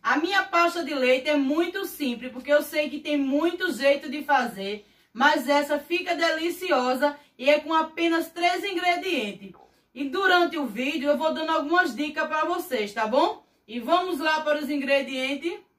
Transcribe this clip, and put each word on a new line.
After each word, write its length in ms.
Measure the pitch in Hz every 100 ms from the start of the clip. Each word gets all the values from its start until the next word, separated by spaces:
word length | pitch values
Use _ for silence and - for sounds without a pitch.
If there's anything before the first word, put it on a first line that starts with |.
A 140 | 214 269
minha 260 | 339 392
pasta 400 | 381 349 339 339
de 100 | 285
leite 340 | 294 254 262 302
é 80 | 294
muito 520 | 269 302 349 392 381
simples, 440 | - 277 233 247
porque 220 | 247 269
eu 80 | 294
sei 260 | 294 311 302
que 120 | 294
tem 180 | - 294
muito 560 | 269 285 330 349 370
jeito 380 | 214 277 285 302
de 120 | 294
fazer, 640 | - 277 233 196 196 208 - _ _
mas 380 | 220 277 302 247
essa 300 | 285 285 294
fica 340 | - 349 359
deliciosa 1040 | 330 330 320 330 339 370 285 247 254 294 285 _ _
e 140 | 254
é 100 | 294
com 140 | 294
apenas 560 | 320 320 - 339 330 320
três 340 | - 349 359
ingredientes. 920 | 403 359 359 349 370 311 214 196 196 175 - _ _
E 160 | 240 277
durante 480 | 359 381 359 339 330
o 120 | 262
vídeo 420 | 202 262 311 285
eu 80 | 294
vou 160 | 320
dando 180 | 320 320
algumas 440 | 320 285 339 339 220
dicas 320 | 302 311 311
pra 180 | 311 330
vocês, 480 | 359 - 247 208
tá 140 | - 214
bom? 360 | 254 339 440 _ _ _
E 120 | 233
vamos 400 | 233 339 370 320
lá 220 | 311 311
para 180 | 302 302
os 100 | -
ingredientes. 840 | 294 269 277 254 262 262 277 330 403 -